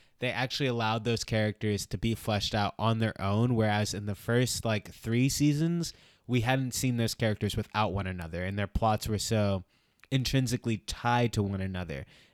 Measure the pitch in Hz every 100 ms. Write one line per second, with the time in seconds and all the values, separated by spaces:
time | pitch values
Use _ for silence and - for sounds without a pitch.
0 | _ - 123 110 127 - 139 117 110 113
1 | 113 117 - 110 107 - 107 101 - 104
2 | 113 110 - 104 - 110 101 - 110 113
3 | 110 - 98 104 123 113 107 104 107 101
4 | 101 98 - 120 123 - 113 107 - -
5 | 117 117 135 - 147 147 165 170 160 -
6 | - _ - 123 117 135 127 - 131 120
7 | 113 - 113 104 104 - - 107 107 95
8 | 92 90 82 85 92 101 101 - 110 107
9 | - 104 - 110 101 95 - _ _ _
10 | - 135 120 135 123 120 117 107 - -
11 | 120 120 117 110 101 98 95 92 85 69
12 | - - -